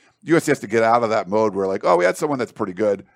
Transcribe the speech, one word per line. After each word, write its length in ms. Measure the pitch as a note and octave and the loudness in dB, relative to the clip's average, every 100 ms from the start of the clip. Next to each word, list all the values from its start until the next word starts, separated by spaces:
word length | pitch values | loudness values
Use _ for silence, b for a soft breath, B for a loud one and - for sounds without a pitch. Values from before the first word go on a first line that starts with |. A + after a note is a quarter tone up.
| b b | b b
U 140 | - E3 | 0 0
S 80 | |
C 80 | - | 2
has 80 | C3+ | -2
to 80 | G#2+ | -2
get 160 | A2+ | 0
out 180 | A2+ A#2+ | 2 2
of 80 | A2 | 2
that 180 | A2 F2+ | -2 0
mode 260 | G#2+ A2 | 0 0
where, 120 | F#2+ F#2+ | 0 -2
like, 180 | G2+ | -2
"Oh, 120 | E3+ F3 | 2 2
we 80 | |
had 120 | F3+ F3 | 2 0
someone 220 | D3+ C3 | -4 -4
that's 140 | A2 | -6
pretty 220 | - G2+ | -6 -6
good." 300 | F2+ G#2 G2 - | -2 -2 -2 -6